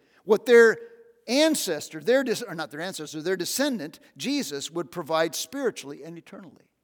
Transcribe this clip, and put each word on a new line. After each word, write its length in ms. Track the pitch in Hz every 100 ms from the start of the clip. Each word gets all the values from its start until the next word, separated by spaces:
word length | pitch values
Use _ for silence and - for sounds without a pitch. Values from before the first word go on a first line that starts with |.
| _ _
what 240 | - 208 -
their 320 | 233 226 196 - - - _ -
ancestor, 720 | 262 320 - - 151 - 156
their 240 | 151 262
dis-, 200 | 254 190
or 120 | 220
not 160 | 160 156
their 100 | 147
ancestor, 400 | 180 175 151 151
their 140 | 156
descendant, 640 | 185 170 - 294 233 143 - - -
Jesus, 540 | 170 285 233 143 -
would 220 | 165 165
provide 420 | 175 147 160 165
spiritually 720 | - - 277 254 165 135 147
and 120 | 151 170
eternally. 540 | - 196 180 - _ _